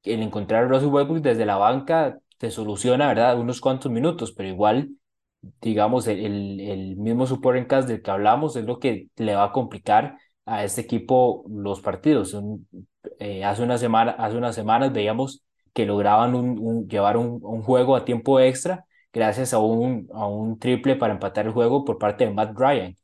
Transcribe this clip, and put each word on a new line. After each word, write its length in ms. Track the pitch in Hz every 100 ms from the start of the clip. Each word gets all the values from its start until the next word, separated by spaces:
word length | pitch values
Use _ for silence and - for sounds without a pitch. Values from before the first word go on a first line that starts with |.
el 200 | 101 113
encontrar 420 | 107 107 95 110
a 40 | 123
Russell 200 | 135 143
Westbrook 320 | 143 143 165
desde 240 | 139 113
la 120 | 107 98
banca 600 | 107 135 135 165 143 - _ _
te 120 | 117
soluciona, 560 | 117 107 101 127 127 143
¿verdad? 320 | 113 120 120
Unos 220 | 120 120
cuantos 320 | 135 131 135
minutos, 400 | 117 156 - 113
pero 160 | - 95
igual, 420 | 92 104 120 139 - _ _ _ _ 92 _
digamos, 480 | 113 107 107 123 110
el, 160 | 98 107
el, 340 | 101 98 98
el 360 | 101 95 95 95
mismo 300 | 110 120 127
supporting 400 | 131 127 127 123
cast 200 | 135 123
del 140 | 110
que 80 | -
hablamos 460 | 98 107 123 151 127
es 80 |
lo 160 | 110 120
que 280 | 135 104 - -
le 200 | 110 101
va 80 |
a 80 | 101
complicar 640 | 135 120 101 - - - - _ _
a 200 | - 202
este 160 | 202 -
equipo 640 | 113 117 - 127 123 - -
los 320 | 107 101 95
partidos. 540 | - 92 151 139 90
Un, 320 | 104 104 104 - 92 - _ - -
eh, 240 | 101 95
hace 180 | 98 113
una 160 | 120 120
semana, 340 | 117 113 117
hace 240 | - 110 117
unas 200 | 120 113
semanas 360 | 107 117 135
veíamos 520 | 113 104 113 135 - _ _ _
que 140 | - 104
lograban 480 | 104 101 107 120
un, 240 | 123 123 113
un, 300 | 113 117 95
llevar 280 | 104 101 113
un, 220 | 120 117
un 200 | 95 113
juego 320 | 110 127 127
a 100 | 127
tiempo 360 | - 120 127 131
extra 460 | 131 131 175 180 _ _ _
gracias 400 | 117 107 104 127
a 40 | 117
un, 500 | 110 113 123 120 -
a 140 | 107 104
un 320 | 104 110 110
triple 380 | 127 123 135 135
para 160 | 135
empatar 340 | 92 101 - 107
el 60 |
juego 320 | 113 117 143
por 140 | 139 107
parte 260 | 104 104
de 80 | 120
Matt 240 | 101 110 107
Ryan 380 | 135 135 87 87